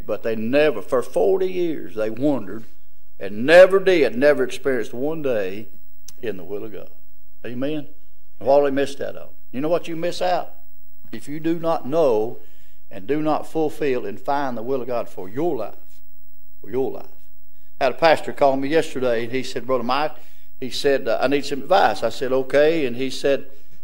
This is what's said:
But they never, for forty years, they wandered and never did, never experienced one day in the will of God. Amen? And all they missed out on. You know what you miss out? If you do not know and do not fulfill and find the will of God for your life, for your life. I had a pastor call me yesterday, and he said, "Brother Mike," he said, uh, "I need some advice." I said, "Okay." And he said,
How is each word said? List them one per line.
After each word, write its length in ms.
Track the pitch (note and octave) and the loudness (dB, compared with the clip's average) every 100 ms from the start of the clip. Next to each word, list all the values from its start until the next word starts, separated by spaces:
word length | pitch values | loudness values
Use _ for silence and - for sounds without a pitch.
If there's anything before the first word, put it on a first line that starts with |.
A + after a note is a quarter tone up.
But 200 | G#2+ G#2 | -4 -2
they 100 | A2+ | -2
never, 480 | A2 A2 C#3 D3+ G#2+ | -2 0 2 2 2
for 180 | - B2+ | 0 0
forty 460 | A#2 F3 F3+ F#3+ F#3 | 0 0 2 2 0
years, 480 | F3+ F3 C3 F2+ | 0 -2 -2 -4
they 160 | G#2 G#2+ | -2 -2
wandered 540 | A2+ D3 C3 F#2+ A2 - - - - - - | 0 0 0 -2 -4 -4 -4 -4 -4 -4 -4
and 260 | G2 G#2 C3+ | -4 0 8
never 320 | F3 F#3 F#3+ | 10 10 8
did, 380 | F#3 F3 A#2+ A#2 | 4 4 4 4
never 260 | D3 C3+ | 4 4
experienced 500 | B2 - C#3 B2+ G#2 | 2 -2 -2 0 -2
one 300 | A#2+ C#3+ E3 | -2 -2 -2
day 460 | C#3 A2 F#2+ G2+ A2 - - - - - | 0 0 -2 -2 -4 -4 -4 -4 -4 -4
in 160 | A#2 F#2+ | -2 -2
the 60 | |
will 220 | F2 G2+ | -2 -4
of 80 | G#2+ | -4
God. 180 | G#2+ A2 - - - - - A2 | -4 -4 -4 -4 -4 -4 -4 -4
Amen? 400 | A#2+ C#3 D#3 C3+ - - - - - | -2 -2 -2 -2 -4 -4 -4 -4 -2
And 80 | A2 | 4
all 160 | C#3+ | 4
they 80 | C#3+ | 4
missed 280 | C3+ C#3 - | 2 0 -2
out 160 | G#2 F#2+ | -4 -4
on. 120 | D#2 - - | -4 -4 -4
You 80 | A#2+ | -2
know 80 | D#3 | 0
what 180 | E3+ - | 0 -2
you 80 | |
miss 260 | E3 E3+ D#3+ | -2 -2 -2
out? 340 | F3+ E3+ - - - - - - - | 0 0 -2 -4 -4 -4 -4 -4 -4
If 160 | A2+ - | -4 -4
you 100 | D#3 | -2
do 220 | D#3+ E3+ | -2 0
not 260 | E3 D#3+ B2 | 0 0 0
know 540 | D#3+ C#3+ G#2+ A2+ B2 - - - - - | 2 4 2 0 -2 -4 -4 -4 -4 -4
and 160 | G#2+ F#2+ | -4 -2
do 160 | D3+ | 0
not 240 | D#3 D3 - | 0 0 0
fulfill 580 | D#3+ D3+ - D3 B2 | 0 0 0 0 0
and 160 | G2+ G#2+ | -2 -2
find 380 | - C#3+ C#3 A#2 | -2 0 0 -2
the 40 | |
will 200 | A#2+ C3+ | -2 -2
of 60 | A#2+ | 0
God 200 | A#2+ G2 | -2 -2
for 200 | - F#2 | -4 -2
your 280 | A#2 E3+ B2+ | -2 0 0
life, 460 | G2+ - - - - - - - - - | -2 -2 -2 -4 -4 -4 -4 -4 -4 -4
for 80 | - | -2
your 220 | A#2+ A#2+ | 0 0
life. 160 | - - - - - - - - - | -2 -4 -4 -4 -4 -4 -4 -4 0
I 40 | |
had 80 | C3+ | 0
a 40 | A#2+ | 4
pastor 360 | E3 C#3 - | 4 4 2
call 240 | - C#3 C3+ | 2 4 4
me 120 | C#3 | 2
yesterday, 540 | D#3+ - C3+ B2 A#2 | 2 0 0 0 0
and 100 | A#2 | 0
he 120 | C3 | -2
said, 220 | B2 C3 B2+ | -2 -2 0
"Brother 180 | B2+ | 0
Mike," 320 | A#2 C3+ D3+ - - - - - | 0 0 0 -2 -4 -4 -4 -4
he 120 | B2+ | -4
said, 360 | - C#3+ C3+ A2+ | 0 2 2 2
uh, 120 | G#2+ | 0
"I 80 | B2+ | 2
need 160 | C#3+ | 0
some 180 | - C#3 | -2 -4
advice." 400 | C#3+ F#3+ C3 G#2 | 2 4 4 2
I 60 | A#2 | -2
said, 240 | - B2+ | -2 0
"Okay." 540 | C3 C3+ C#3 D3+ E3 B2+ | 0 2 4 4 2 0
And 100 | A#2+ | -2
he 140 | C3+ | -4
said, 360 | C3 C#3+ C#3 - - - - | -2 0 0 -2 -4 -4 -4